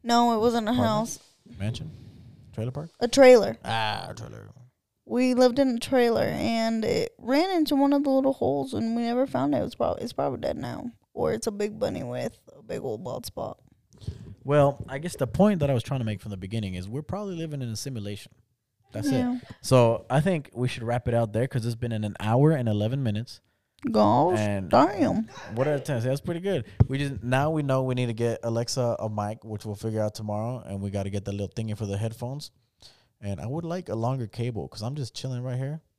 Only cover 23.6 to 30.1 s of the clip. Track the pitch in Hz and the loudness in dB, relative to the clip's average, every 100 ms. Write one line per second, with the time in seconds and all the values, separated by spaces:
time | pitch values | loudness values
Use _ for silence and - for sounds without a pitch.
23.6 | _ _ - 220 104 233 349 - - 98 | _ _ 0 4 4 4 4 2 0 -2
24.6 | 190 240 320 403 285 123 220 - - 107 | 4 4 4 4 0 0 -4 -10 -10 -2
25.6 | 143 143 131 123 120 139 - 170 190 175 | 0 0 -2 -2 0 -2 -4 -4 -2 -4
26.6 | 107 - - 135 143 120 117 131 147 160 | -4 2 2 4 -2 -4 0 2 2 0
27.6 | 139 131 131 127 123 110 117 113 117 113 | 0 0 0 0 -2 0 0 0 -2 -2
28.6 | 117 - 120 113 107 107 104 110 113 107 | -2 -2 0 -2 -4 -4 -4 -6 -10 -10
29.6 | 110 101 113 110 107 | -8 -6 -4 -2 -2